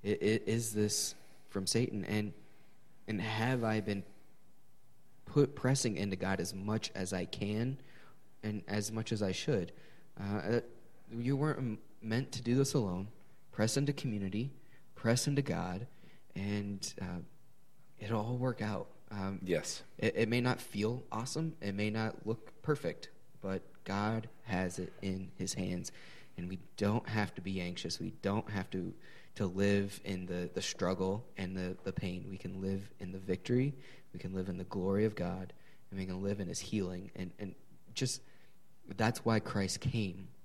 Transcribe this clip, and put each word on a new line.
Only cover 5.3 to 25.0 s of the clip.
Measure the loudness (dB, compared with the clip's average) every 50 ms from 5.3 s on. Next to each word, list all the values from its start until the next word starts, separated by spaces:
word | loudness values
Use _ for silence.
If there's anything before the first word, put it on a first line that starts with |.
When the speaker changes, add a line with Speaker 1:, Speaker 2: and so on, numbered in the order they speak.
| 6 6 6 6 4
Speaker 1:
pressing | 0 4 4 4 6 4 2 2
into | 2 0 0 0
God | 0 2 2 2 2
as | 0 -2 -2
much | -4 0 2 0 2 0 -2 -2
as | -2 -2 0 0
I | 0 0
can | -2 -2 -2 -2 0 2 2 2 0 0 -4 -8 -14 -14 -14 -14 -14 -14 -14 -14 -16 -14 -6 -4
and | -2 -2 -2 -2
as | 0 0 0 0 0
much | -2 -2 0 0
as | 2 2 2
I | 2
should? | 2 0 2 2 2 2 2 0 -6 -12 -14 -14 -14 -14 -14 -14 -8 -6
Uh, | -2 0 0
uh, | 0 2 4 2 2 2 0 -12 -14 -14 -14 -14 -14 -12 -8 -6
you | -2 0 2 2
weren't | 4 4 2 2 2
m-, | 0 -2 -2 -4 -6 -12 -14 -8
meant | -2 2 2 2 2 0 -4
to | -2
do | 2 4 6
this | 6 6 6 6
alone. | 4 4 4 2 0 -2 -4 -8 -12 -14 -16 -16 -14 -14 -10
Press | 2 4 4 6 6
into | 4 4 4 2
community, | 2 0 0 2 2 0 2 2 0 0 0 -4 -8 -12 -14 -14 -14 -14 -14 -12
press | 2 6 6 6 6 6
into | 4 4 4
God, | 4 2 2 0 0 0 -2 -4 -4 -6 -10 -14 -14 -14 -14 -14 -14 -8 -6
and, | -2 0 0 0 0 0 0 -2 -2 -2 -6 -4 -4
uh, | -4 -2 -2 -4 -6 -8 -12 -14 -14 -14 -14 -14 -14 -14 -14 -14 -14 -14 -12 -8
it'll | -2 0 2 2 2
all | 0 0
work | 2 2 2 2 2
out. | 0 0 0 -2 -2 -6 -10 -14 -10 -6
Um, | -4 -2 -2 0 -2 -2 2
Speaker 2:
Yes. | 4 2 4 4 0 -6 -6 -8 -12 -4 2
Speaker 1:
it, | 2 2 6
it | 6 4 6
may | 6 4
not | 6 4 4 2
feel | -2 -6 -2 2 2 2 2 0 -4 -2
awesome. | -2 -2 -2 0 0 0 0 0 -2 -2
It | -2 -2 2
may | 2 2 2
not | 2 2 0 0 0 -2 -2
look | -2 -2 -2 -4 -14 -14 -6 2
perfect, | 2 2 2 2 -2 -2 -2 -10 -14 -14 -16 -16 -16 -14 -8
but | -4 -2 -2 -2 -2 -6 -14 -12 -4
God | 0 2 2 4 2 2 0 -2 -4 -12 -12 -4
has | 0 2 2 2 2 0 -2
it | -4 -6 -6 -4